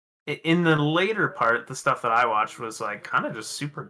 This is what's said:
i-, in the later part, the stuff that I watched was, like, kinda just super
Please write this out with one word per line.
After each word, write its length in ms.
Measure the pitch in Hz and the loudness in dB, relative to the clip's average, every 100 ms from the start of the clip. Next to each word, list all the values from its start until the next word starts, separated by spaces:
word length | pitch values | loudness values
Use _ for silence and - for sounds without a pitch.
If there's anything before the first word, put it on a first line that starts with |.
| _ _ - | _ _ -8
i-, 120 | 147 | -4
in 180 | 160 170 | 2 4
the 140 | 170 151 | 4 4
later 520 | 147 165 190 208 143 | 4 2 2 0 -2
part, 380 | - 117 117 - | 2 2 2 -2
the 80 | 131 | -4
stuff 240 | - 123 | -2 0
that 100 | 117 | 2
I 120 | 117 120 | 2 4
watched 320 | 107 110 - | 2 0 -4
was, 220 | 117 107 | -10 -8
like, 280 | 110 104 - | -8 -8 -4
kinda 220 | 127 285 | -2 -2
just 200 | 120 98 | -6 -10
super 320 | - 143 143 | -8 -8 -8